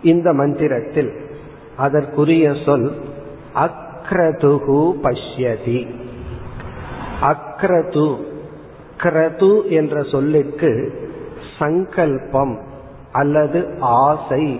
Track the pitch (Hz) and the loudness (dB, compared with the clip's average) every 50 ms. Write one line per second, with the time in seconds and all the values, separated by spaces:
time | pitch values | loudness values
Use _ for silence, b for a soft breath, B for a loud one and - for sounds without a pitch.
0 | - 170 165 175 165 180 156 139 139 147 143 - 156 143 131 120 113 - - 156 | 6 4 4 6 4 2 2 4 2 0 0 0 0 0 0 -2 -4 -2 -2 -2
1 | 135 110 - - - - - - - - - - - - - - 135 143 139 151 | -2 -2 -6 -10 -14 -14 -16 -16 -18 -18 -20 -20 -20 -18 -4 -2 0 2 2 0
2 | 139 - - 147 151 156 165 160 156 147 139 143 - 143 143 127 117 143 175 - | 0 0 0 2 4 4 6 4 4 4 2 0 2 2 2 2 2 -2 -4 -6
3 | - - - - - - - - - - - - 151 170 - - - - - - | -12 -12 -14 -14 -14 -16 -16 -18 -18 -8 -2 -2 -2 -2 -2 -8 -16 -16 -16 -16
4 | - - 190 180 170 160 147 - 151 139 147 139 139 139 135 143 156 175 180 143 | -8 -2 2 2 2 2 2 4 4 4 4 4 4 2 4 4 4 2 2 2
5 | 143 135 120 - - - - 123 127 120 113 104 - 117 120 127 117 - - - | 0 -2 -2 -2 -8 -10 -6 -2 -2 -2 -2 -2 -2 -2 -2 -2 -2 -6 -12 -12
6 | - - - - - - - - - - - - - - - - - - - - | -12 -14 -12 -12 -12 -12 -12 -12 -12 -12 -12 -12 -12 -12 -12 -12 -12 -12 -12 -10
7 | - - - - 147 143 147 - - - - - 196 185 180 165 156 - - 151 | -10 -10 -6 0 0 0 0 0 -4 -14 -6 -2 0 4 4 2 2 2 0 2
8 | 151 151 135 107 - - - - - - - - - - - - - - - - | 2 2 0 -4 -8 -10 -12 -14 -14 -16 -16 -18 -20 -20 -20 -20 -20 -20 -12 -2
9 | - 175 156 160 160 160 160 - 190 190 208 214 196 202 170 160 151 143 147 147 | -2 2 2 4 2 2 2 4 4 6 6 4 4 2 2 2 2 2 -2 -4
10 | 139 - - 135 139 151 151 151 139 143 - - 175 151 110 117 147 - - - | -2 0 0 0 2 4 2 2 2 0 -2 0 2 2 2 2 -2 -4 -8 -10
11 | - - - - - - - - - - - - 151 147 160 180 190 180 - 185 | -12 -12 -12 -14 -14 -14 -14 -16 -16 -18 -6 -4 -2 0 0 0 -2 -2 0 0
12 | 170 151 135 131 - - - 135 139 131 113 - - - - - - - - - | 2 2 0 -2 -4 -2 0 0 0 0 -4 -8 -10 -16 -18 -18 -18 -20 -20 -20
13 | - - - 123 147 143 147 151 151 147 151 170 180 - - - 135 123 120 127 | -20 -4 0 0 2 4 4 4 2 2 2 -2 -2 -2 -6 -2 0 2 4 4
14 | 135 147 151 151 - - 135 139 156 143 127 | 4 4 2 0 -2 -2 0 0 0 0 -2